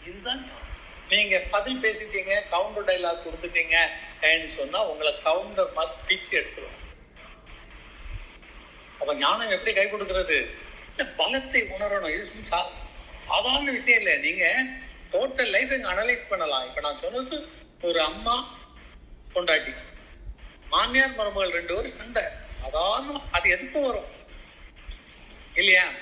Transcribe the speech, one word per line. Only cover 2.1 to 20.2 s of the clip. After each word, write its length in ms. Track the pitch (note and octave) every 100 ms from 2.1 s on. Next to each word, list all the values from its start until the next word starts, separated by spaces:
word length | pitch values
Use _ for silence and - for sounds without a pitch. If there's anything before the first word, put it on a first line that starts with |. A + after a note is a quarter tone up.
| G3 F#3 G3+ G#3
கவுண்டர் 360 | F3 G#3 G#3
டயலாக் 440 | G3+ F3+ F3 E3+ E3
கொடுத்துட்டீங்க 580 | D3+ F3 E3+ E3 E3+ E3 - - -
அப்படின்னு 240 | D#3 D#3+
சொன்னா 420 | D#3 - C#3 F#3+ G3+
உங்களை 360 | D3+ D3+ C#3+
கவுண்டர் 500 | D#3+ E3+ G3+ G3 F#3
மாதிரி 280 | D#3 D#3+ - -
பிச்சு 340 | F#3+ - D#3+
எடுத்துருவோம். 460 | - - - - - - - - - - - - - - - - - - - - - - - - - -
அப்ப 140 | C#4+
ஞானம் 360 | C#4 C#4 C#4 A3+
எப்படி 240 | C4+ A3
கை 160 | G3 G3+
கொடுக்கிறது? 600 | G#3 G3 F#3 E3+ D3 A#2 - - - - -
இல்ல, 160 | -
பலத்தை 500 | - D#3+ B3+ C4 B3+ A3
உணரணும். 440 | F#3+ G#3 G3+ E3
இது 120 | D#3+ G3
சும்மா 400 | G#3+ - E3+ F3+
சா-, 60 | - - - -
சாதாரண 560 | - - - G#3 C#4+ C#4+
விஷயம் 320 | B3 B3+ A#3
இல்ல. 140 | G3 D3
நீங்க 480 | C#3+ F3+ E3+ G3+ C4 - - - -
டோட்டல் 380 | F3+ C4 C4 A#3
லைஃப் 220 | G3 C4
இங்க 220 | C4+ G#3+
அனலைஸ் 340 | F#3 A3+ A#3+ -
பண்ணலாம். 400 | F#3+ D#3 E3 D#3+
இப்ப 120 | -
நான் 180 | D3 C#3+
சொன்னது 500 | E3+ A#3+ B3+ D4+ - - - -
ஒரு 180 | F3 E3
அம்மா 560 | D#3 G3+ A3+ A#3+ - - - - - - - - -
பொண்டாட்டி, 420 | F#3 F3 D#3 - - - - - -